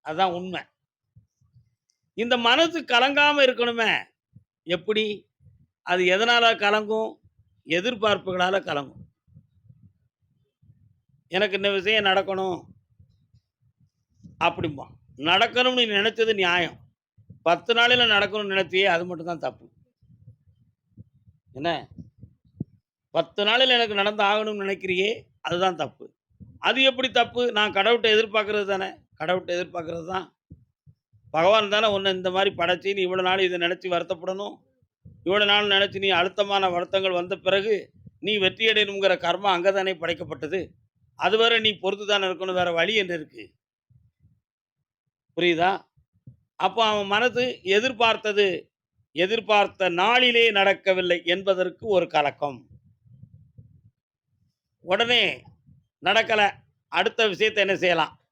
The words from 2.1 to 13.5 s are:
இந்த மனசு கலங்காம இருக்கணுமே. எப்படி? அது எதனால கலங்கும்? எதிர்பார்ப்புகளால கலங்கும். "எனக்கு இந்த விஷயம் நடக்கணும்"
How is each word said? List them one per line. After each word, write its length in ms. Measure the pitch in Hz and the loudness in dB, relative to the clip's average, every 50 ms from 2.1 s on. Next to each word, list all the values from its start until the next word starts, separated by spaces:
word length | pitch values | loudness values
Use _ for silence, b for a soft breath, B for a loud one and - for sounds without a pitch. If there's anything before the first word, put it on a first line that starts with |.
| _ | _
இந்த 220 | - 226 240 254 | -8 -2 -2 -2
மனசு 440 | 247 233 233 247 285 330 330 339 339 | 0 2 2 4 4 4 2 0 -6
கலங்காம 640 | 269 - 247 240 247 269 285 285 294 294 294 285 277 | -4 0 2 2 2 2 2 2 2 2 4 4 4
இருக்கணுமே. 600 | 262 254 208 240 247 233 233 226 208 170 123 95 _ _ _ _ _ _ - _ _ _ _ _ | 2 2 2 -2 -2 -2 -2 -2 0 -2 -2 -4 _ _ _ _ _ _ -20 _ _ _ _ _
எப்படி? 640 | - 175 180 160 - 214 214 220 214 208 190 _ _ _ _ _ - _ _ _ _ _ _ _ | -4 -4 -4 -2 -4 -2 -2 -2 -4 -6 -10 _ _ _ _ _ -20 _ _ _ _ _ _ _
அது 220 | - 175 185 185 | -4 0 2 2
எதனால 500 | 180 185 196 226 233 240 240 233 226 226 | 2 2 2 2 2 2 4 4 4 2
கலங்கும்? 580 | 165 202 202 208 214 214 208 220 220 220 226 294 _ _ _ _ _ _ _ _ _ _ | 2 0 0 0 0 0 -2 -4 -4 -4 -6 -8 _ _ _ _ _ _ _ _ _ _
எதிர்பார்ப்புகளால 920 | - 160 175 185 240 254 202 202 214 202 190 - 190 185 180 180 185 190 196 | -2 -2 -2 0 -2 -4 -2 0 0 0 0 -2 -6 -2 -2 0 0 0 -2
கலங்கும். 440 | - 185 160 147 139 131 - - - _ _ _ _ _ _ - _ _ _ _ _ _ - _ _ - _ _ _ _ _ _ _ _ _ _ _ _ _ _ _ _ _ _ _ _ _ _ _ _ _ _ _ _ | -2 -4 -6 -6 -6 -8 -16 -20 -20 _ _ _ _ _ _ -20 _ _ _ _ _ _ -20 _ _ -20 _ _ _ _ _ _ _ _ _ _ _ _ _ _ _ _ _ _ _ _ _ _ _ _ _ _ _ _
"எனக்கு 280 | - 185 208 208 185 | -2 -2 -2 0 -2
இந்த 140 | 196 196 202 | -2 -2 0
விஷயம் 340 | 202 196 180 202 220 220 208 | 0 0 0 0 0 2 2
நடக்கணும்" 600 | 196 190 196 190 180 190 190 190 190 180 160 - - - _ _ _ _ _ - _ _ _ _ _ _ _ _ _ | 2 2 2 0 -2 -4 -4 -4 -4 -4 -6 -10 -18 -20 _ _ _ _ _ -20 _ _ _ _ _ _ _ _ _